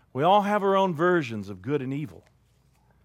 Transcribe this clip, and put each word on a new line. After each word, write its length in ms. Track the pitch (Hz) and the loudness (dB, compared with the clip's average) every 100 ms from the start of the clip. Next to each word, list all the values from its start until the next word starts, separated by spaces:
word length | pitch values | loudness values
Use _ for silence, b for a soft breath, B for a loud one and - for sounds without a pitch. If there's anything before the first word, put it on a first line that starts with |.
| _ | _
We 80 | 127 | -2
all 180 | 160 208 | 4 4
have 220 | 202 208 | 4 0
our 140 | 196 196 | 2 2
own 180 | 190 | 0
versions 560 | 151 180 175 123 110 98 | 2 2 2 0 -8 -10
of 100 | 95 | -10
good 220 | 113 147 | -4 -4
and 100 | 127 | -4
evil. 320 | 139 147 - _ _ _ _ _ _ _ _ | -6 -8 -14 _ _ _ _ _ _ _ _